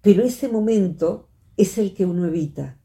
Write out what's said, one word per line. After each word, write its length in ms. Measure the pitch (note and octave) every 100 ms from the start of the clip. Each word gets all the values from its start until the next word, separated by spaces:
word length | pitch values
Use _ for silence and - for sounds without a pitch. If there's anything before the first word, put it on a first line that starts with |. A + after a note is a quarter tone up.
Pero 200 | G#3 F#3+
ese 260 | B3 B3 C4
momento 800 | A3 G#3+ A3 F#3 D#3 E3 - _ _ _ -
es 220 | G3+ -
el 160 | G3+
que 120 | F#3+ F3+
uno 200 | F3 F3
evita. 520 | E3 D3+ D3 C3+ -